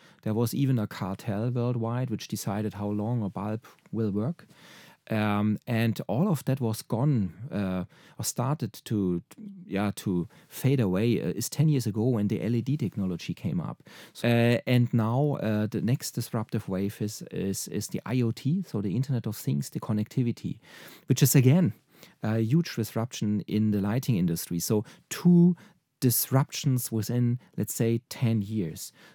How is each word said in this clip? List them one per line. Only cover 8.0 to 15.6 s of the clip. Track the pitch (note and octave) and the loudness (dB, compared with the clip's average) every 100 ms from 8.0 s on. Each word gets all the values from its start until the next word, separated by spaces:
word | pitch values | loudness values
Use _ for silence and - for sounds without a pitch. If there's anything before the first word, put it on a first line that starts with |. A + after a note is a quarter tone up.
| - - | -20 -8
or | A2+ | -6
started | - B2+ D3+ G#2+ - | -2 -2 -2 -4 -8
to, | - G#2+ F#2 F2 - - D3 G2 F2+ | -4 0 0 0 -4 -16 -16 -16 -6
yeah, | F#2+ G#2 - | -2 -2 -2
to | G#2+ F2 E2+ - _ | -2 -2 -2 -10 _
fade | - C3 C#3 | -2 0 2
away, | G2+ F#2 A#2 G#2+ | 2 2 2 0
uh, | E2+ | -2
is | - - | -4 -6
ten | - D#3 | 0 2
years | C#3 A2+ | 2 0
ago | G#2+ A#2+ | 0 0
when | A#2 G#2 | 2 0
the | G#2+ | 0
L | A2 | 0
E | A#2+ | -2
D | B2+ D3 | 0 -2
technology | G2+ - F#2 E2+ - | -2 -2 -4 -4 -6
came | F2 E2+ E2 | -6 -4 -4
up. | - - - - - | -4 -10 -16 -20 -20
So, | - A#2 | -2 2
uh, | A#2 A#2 A#2+ - | 4 6 4 4
and | B2 A#2+ | 4 4
now, | A#2 A2 B2 D3 C3+ | 2 2 2 0 0
uh, | A2 G#2+ | 0 0